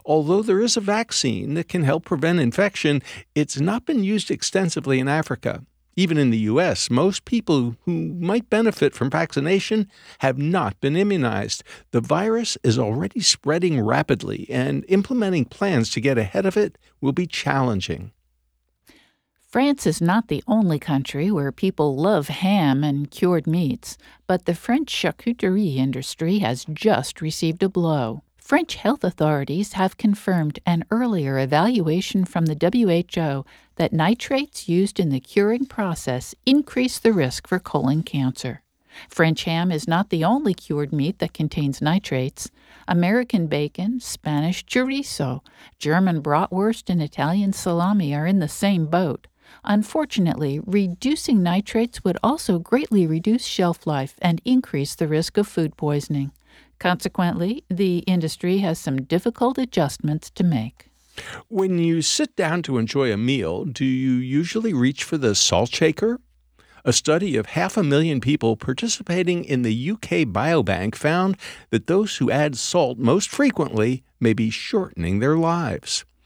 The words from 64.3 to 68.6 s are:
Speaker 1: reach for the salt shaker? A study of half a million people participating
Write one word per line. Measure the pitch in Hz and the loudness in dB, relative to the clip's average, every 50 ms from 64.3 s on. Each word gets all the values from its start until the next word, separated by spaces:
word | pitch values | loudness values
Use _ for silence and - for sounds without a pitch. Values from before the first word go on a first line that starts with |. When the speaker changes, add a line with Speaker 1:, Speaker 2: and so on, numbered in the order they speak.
| 135 147 175 170 - 220 226 226 | 0 0 0 0 -2 -2 -2 0
Speaker 1:
reach | 175 127 123 135 - - - | 0 2 2 2 0 -2 -6
for | - 165 | -4 -2
the | 156 131 110 101 | 0 2 2 2
salt | - - - - 87 113 120 - | 4 2 2 4 2 2 0 0
shaker? | - 165 160 151 - 208 226 240 247 _ _ _ _ _ _ _ _ _ _ _ - - | 2 2 2 2 2 0 0 0 -2 _ _ _ _ _ _ _ _ _ _ _ -4 0
A | - 117 | 0 2
study | - - 151 151 170 202 190 135 | 2 2 2 2 2 2 0 0
of | 110 104 | -2 -2
half | - - 156 180 185 - | -2 -2 -2 -2 0 0
a | 226 180 | 0 2
million | 143 139 147 160 170 147 127 | 2 4 2 2 2 0 0
people | 107 131 151 - - 113 110 | 0 0 0 2 2 0 0
participating | 110 | 0